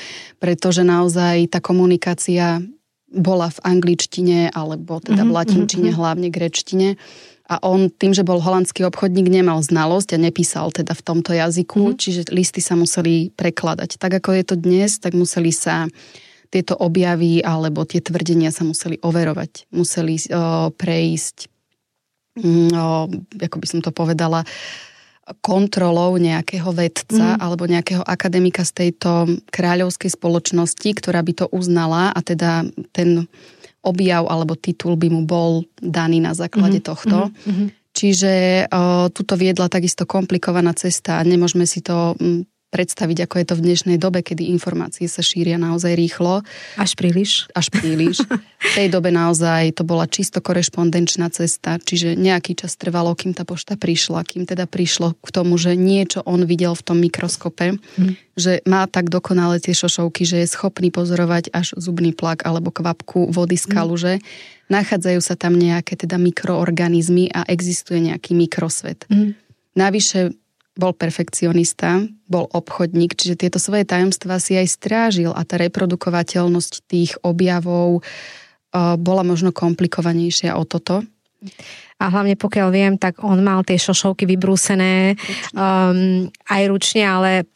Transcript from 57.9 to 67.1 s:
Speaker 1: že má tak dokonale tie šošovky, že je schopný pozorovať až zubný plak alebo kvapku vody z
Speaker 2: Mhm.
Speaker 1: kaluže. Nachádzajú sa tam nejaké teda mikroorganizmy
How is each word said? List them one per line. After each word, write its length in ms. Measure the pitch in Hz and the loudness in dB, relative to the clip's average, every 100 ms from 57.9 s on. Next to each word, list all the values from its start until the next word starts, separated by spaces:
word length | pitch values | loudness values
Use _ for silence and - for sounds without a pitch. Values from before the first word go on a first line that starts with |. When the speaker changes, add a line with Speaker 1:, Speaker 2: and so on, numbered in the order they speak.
| - 185 185 _ | 0 0 -2 _
Speaker 1:
že 320 | - 185 180 | -2 0 2
má 240 | 190 190 190 | 2 2 2
tak 240 | 185 175 | -2 -2
dokonale 480 | 180 - 180 175 175 | -2 0 2 2 0
tie 160 | 180 175 | 0 -2
šošovky, 480 | 175 - 170 - | -2 -2 -4 -2
že 160 | 170 175 | 0 0
je 80 | 170 | -2
schopný 400 | - 196 - 180 | -2 -6 -2 -2
pozorovať 640 | 175 175 175 170 170 165 | 0 -2 0 0 0 -2
až 240 | 170 170 - | -4 -4 -6
zubný 400 | 175 170 170 165 | -6 -2 -2 0
plak 240 | 165 160 | -4 -4
alebo 320 | 165 165 170 | -4 -2 -4
kvapku 560 | - 170 170 - 185 175 | -4 -4 -6 -4 -2 0
vody 320 | 175 175 180 | 0 0 0
z 80 | 196 | 0
Speaker 2:
Mhm. 40 | |
Speaker 1:
kaluže. 400 | 202 165 170 175 196 - - - - - | 0 0 -2 -2 -2 -6 -20 -20 -20 -2
Nachádzajú 480 | 285 202 196 180 180 | -2 0 -2 0 0
sa 160 | - 175 | 0 -2
tam 240 | 175 175 | 2 4
nejaké 320 | 175 170 - | 4 2 -4
teda 220 | 175 170 180 | -8 -4 0
mikroorganizmy 1120 | 175 170 190 170 175 170 170 170 165 | 0 0 -2 0 0 0 2 2 4